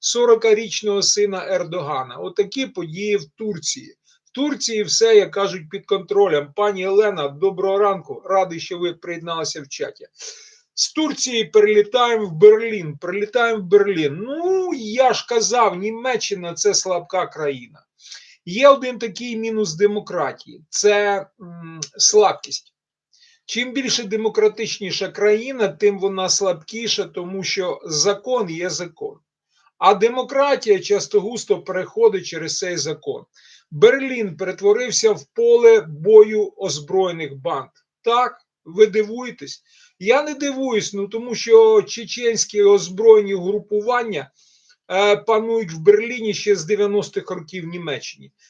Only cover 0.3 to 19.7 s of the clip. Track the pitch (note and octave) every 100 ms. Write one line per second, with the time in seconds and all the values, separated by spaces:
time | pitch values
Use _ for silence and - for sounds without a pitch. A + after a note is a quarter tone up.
0.3 | A3 A3+ G#3+ A3 - G#3+ G3+ G3 G#3 G#3
1.3 | F#3+ F3+ F#3 D#3 F3+ D3 C#3 B2+ C3+ F#3
2.3 | F3+ G3 C4+ C4 F#3 E3 E3+ G#3 G3+ D3+
3.3 | - G#3+ E3+ - - - _ _ _ _
4.3 | B3+ D4 C4+ - A3 F3 - A3+ G#3+ F3
5.3 | G3 G3 F#3 D#3 G3 - F#3+ E3 G3+ F#3+
6.3 | D3 C#3+ G#3 G#3 F#3+ F#3 G3 G#3+ F3+ C#3+
7.3 | C#3+ G3 F3+ F#3+ G3 G#3 F#3+ - - F#3
8.3 | F#3+ F#3 E3 - F3 F3 E3+ F3 E3+ E3
9.3 | E3 D#3 D#3+ C#3 - C3+ - - - -
10.3 | - - _ _ - - D#4 D#4 - C4
11.3 | A#3 - G#3+ G#3 G#3 G#3 B3 A#3+ A3+ G3+
12.3 | D#3 G#3 A3 A#3 G#3+ D#3 D3+ F3 G3 G#3
13.3 | A#3+ A#3 A3 F3+ G3+ G3+ F3 D3 D#3 A#3
14.3 | D#4 F4 F#4 F4+ C#4 G#3+ A#3+ B3+ - -
15.3 | A#3 F#3+ A#3+ G#3+ F3+ G#3 A3+ B3+ A#3+ -
16.3 | G3 F3 E3 G#3 F#3 F#3 F3 E3+ F#3 E3
17.3 | D3+ D3 C3 A#2+ D3+ _ _ - - -
18.3 | _ F3 G3+ C#4 A#3+ B3+ A#3+ A#3 F#3 A#3+
19.3 | A3 A3+ A3 G3